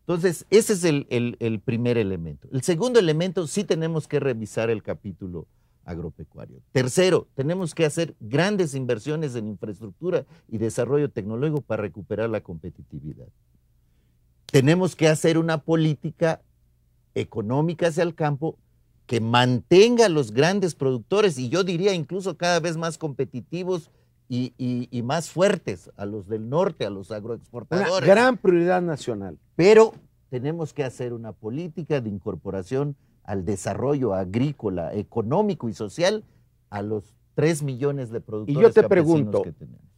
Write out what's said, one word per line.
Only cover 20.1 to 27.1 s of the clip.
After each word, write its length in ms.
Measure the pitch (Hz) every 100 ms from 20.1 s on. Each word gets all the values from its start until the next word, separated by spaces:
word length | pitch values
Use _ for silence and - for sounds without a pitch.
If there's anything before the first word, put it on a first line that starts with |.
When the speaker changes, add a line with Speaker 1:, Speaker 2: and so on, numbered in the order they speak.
| 156 117
Speaker 1:
grandes 420 | 107 156 202 185
productores, 640 | - 131 127 104 196 214 131
y 100 | 127
yo 140 | 156
diría 320 | 185 170 196
incluso 420 | 185 143 185 190 151
cada 220 | 175 175
vez 180 | 165 160
más 220 | 165 156
competitivos 920 | 156 131 135 127 - 170 180 180 - _ _ _ _
y, 260 | 123 123 _
y, 320 | 127 123 123
y 120 | 123
más 260 | 117 156 165
fuertes, 640 | 151 196 196 - 95 - -
a 100 | 101
los 200 | 107 90
del 220 | 110 110
norte, 380 | 147 196 165 107
a 40 |
los 200 | 98 95